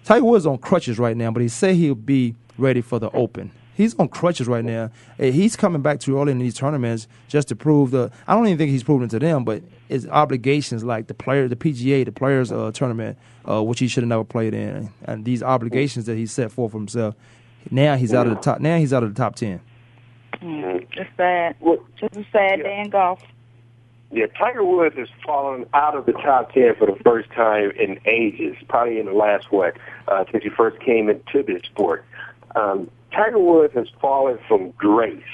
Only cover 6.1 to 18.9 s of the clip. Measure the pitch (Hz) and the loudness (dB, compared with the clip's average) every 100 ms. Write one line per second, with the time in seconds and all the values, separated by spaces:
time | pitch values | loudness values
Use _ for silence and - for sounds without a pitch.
6.1 | 135 143 127 123 110 135 151 120 113 110 | 0 0 0 -2 -4 -4 -2 -4 -6 -8
7.1 | - - 147 143 107 151 147 135 131 117 | -20 -4 -2 -2 -2 2 4 4 2 -2
8.1 | - - 208 226 160 156 135 117 139 120 | -4 0 2 2 2 0 0 2 0 0
9.1 | 113 156 151 113 107 - - - 135 - | -2 0 0 -2 -6 -8 -20 -8 -6 0
10.1 | 147 147 131 131 147 135 117 117 113 107 | 2 2 0 0 0 -2 -6 -4 -6 -8
11.1 | 107 - 139 127 120 165 127 127 139 117 | -10 -2 0 0 -2 -4 -2 0 2 0
12.1 | 101 135 135 120 113 110 110 127 113 110 | -2 0 2 0 -4 -6 -4 -4 -4 -8
13.1 | - _ - - 107 110 120 123 127 120 | -12 _ -14 -4 -2 0 0 -2 0 0
14.1 | 113 110 120 113 110 104 98 101 - - | 0 -2 -4 -4 -4 -6 -8 -12 -14 -12
15.1 | 113 110 123 127 131 113 127 143 123 110 | -8 -4 -4 0 -2 -2 -2 -2 -4 -6
16.1 | 110 113 - 110 - 117 110 104 117 110 | -6 -6 -4 -6 -4 -6 -6 -8 -4 -4
17.1 | 107 _ _ _ _ - 127 147 135 123 | -6 _ _ _ _ -6 2 2 2 2
18.1 | 123 120 107 139 117 147 170 143 | 2 2 0 -2 0 0 2 2